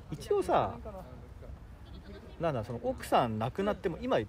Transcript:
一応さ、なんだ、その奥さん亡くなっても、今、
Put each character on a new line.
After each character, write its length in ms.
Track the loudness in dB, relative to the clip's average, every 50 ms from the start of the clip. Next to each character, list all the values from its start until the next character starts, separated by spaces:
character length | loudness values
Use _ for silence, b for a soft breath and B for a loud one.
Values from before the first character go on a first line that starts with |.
| -12 -10
一 220 | -10 -10 -2 2 2
応 100 | 2 4
さ、 360 | 6 6 6 4 4 0 -4 -8 -10 -10 -10 -12 -12 -14 -14 -14 -16 -16 -14 -14 -14 -14 -14 -14 -16 -16 -16 -16 -16 -16 -14 -14 -14 -14 -14 -14 -14 -6 -2
な 100 | 0 2
ん 40 | 2
だ、 100 | 0 0
そ 80 | -2 -4
の 80 | -2 -2
奥 240 | -2 -2 -2 2
さ 200 | 4 6 6 6
ん 120 | 6 4 2
亡 120 | 0 0
く 120 | 0 0 0
な 120 | 0 0
っ 20 |
て 140 | 0 0 -2
も、 80 | -2 -2
今、 180 | 0 2 2 2 2